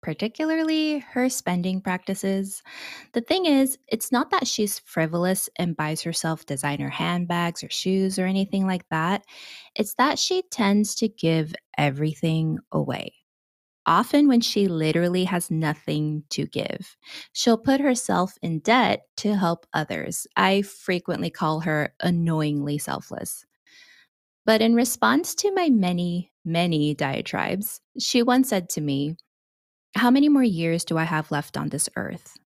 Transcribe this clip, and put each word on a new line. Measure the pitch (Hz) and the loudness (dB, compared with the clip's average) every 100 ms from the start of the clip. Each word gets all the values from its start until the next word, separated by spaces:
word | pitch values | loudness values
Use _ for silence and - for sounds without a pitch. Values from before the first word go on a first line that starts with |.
particularly | - 156 214 - 311 320 320 311 311 302 | -8 -6 -6 -2 -2 0 0 0 0 -2
her | - - 254 | -4 -2 0
spending | 254 - 180 180 185 | 0 -2 -2 0 -2
practices. | 196 185 - 190 196 196 196 - - - - - - | -2 -4 -4 -4 -2 -2 -4 -8 -16 -18 -16 -18 -6
The | - | -6
thing | 233 403 349 | 0 0 4
is, | 277 269 - _ | 4 2 -2 _
it's | 220 - | -6 0
not | 247 277 | 0 2
that | 381 269 | 0 -2
she's | - 208 - | -2 -2 -4
frivolous | - - 160 170 180 190 - - | -8 -2 0 0 0 0 -4 -4
and | 175 160 | -4 -2
buys | 151 156 | -4 -4
herself | 170 165 165 160 | -4 -4 -2 -4
designer | - 139 147 143 139 | -6 -4 -4 -4 -6
handbags | 135 170 175 175 175 170 170 | -4 -2 -2 0 0 -2 -4
or | - | -8
shoes | - 190 190 190 190 | -6 -2 0 0 0
or | 185 | 0
anything | 190 196 196 190 | 0 0 0 0
like | 185 - | -2 -4
that. | 160 165 202 _ - - - - - | -2 0 -2 _ -20 -20 -20 -18 -4
It's | 214 | -4
that | - 254 285 | 2 0 2
she | - 370 370 | -2 -2 -4
tends | - 202 202 208 - | -2 2 2 2 -2
to | 220 | -4
give | - 165 160 156 165 _ - | -2 0 0 -2 -8 _ -2
everything | 143 139 151 156 170 160 160 156 - | 0 0 -4 -2 0 0 0 -4 -4
away, | 160 139 131 - _ _ _ _ _ _ _ - | -4 -4 -6 -8 _ _ _ _ _ _ _ 2
often | 165 240 285 294 | 2 4 4 6
when | 240 | 6
she | 233 - 196 | 4 2 2
literally | 165 156 165 175 180 | 2 2 2 2 2
has | 185 180 - | 0 -2 -2
nothing | 160 156 151 - 151 151 151 - | 0 0 -2 -4 -2 -2 -4 -6
to | - | -6
give. | - - - - - _ - - - | -4 -4 -6 -8 -12 _ -20 -20 -14
She'll | - - 226 | -2 2 2
put | 226 269 | 4 2
herself | 285 247 - 180 190 - | 2 0 0 0 0 -4
in | 175 160 | -6 -4
debt | - 247 226 - _ - | 2 4 4 0 _ -6
to | 202 202 | -2 0
help | 180 170 _ | 0 -2 _
others. | - 151 82 - - - - | -6 -4 -6 -6 -10 -6 0
I | 185 196 | 2 2
frequently | 202 - - 180 - 175 170 | 0 -8 -4 -4 -2 -4 -4
call | - 160 156 | -2 -2 0
her | 160 156 147 _ | -2 -2 -2 _
annoyingly | 180 175 165 156 151 147 143 147 | -2 0 0 0 0 -2 -2 -4
selfless. | - 69 - - - - _ _ _ - - _ _ _ _ _ - | -4 -8 -8 -12 -10 -12 _ _ _ -20 -20 _ _ _ _ _ 2
But | 220 | 4
in | 226 | 6
response | 233 247 - 220 262 349 - | 4 2 2 2 2 0 -2
to | 403 | 0
my | 381 349 | 2 2
many, | 233 185 175 175 175 180 _ - | 4 2 0 -2 -2 -6 _ -4
many | 165 175 156 147 | 0 2 2 0
diatribes, | 143 143 123 - - - 190 208 - _ - | 0 -2 -2 -4 -4 -2 -4 -6 -10 _ -8
she | - 254 | 0 2
once | 233 254 262 | 4 4 4
said | 202 175 | 0 -2
to | - | -4
me, | 147 139 143 165 _ _ _ _ _ _ _ | -2 -2 -2 -6 _ _ _ _ _ _ _
"How | 208 240 | 0 4
many | 262 294 | 6 6
more | 285 | 6
years | 247 170 165 165 | 4 2 0 0
do | - 160 | 0 -2
I | |
have | 160 156 156 | 0 -2 -2
left | 147 147 143 | -4 -4 -6
on | 151 | -6
this | 170 - | -4 -4
earth? | - - - - - _ | -6 -8 -10 -16 -20 _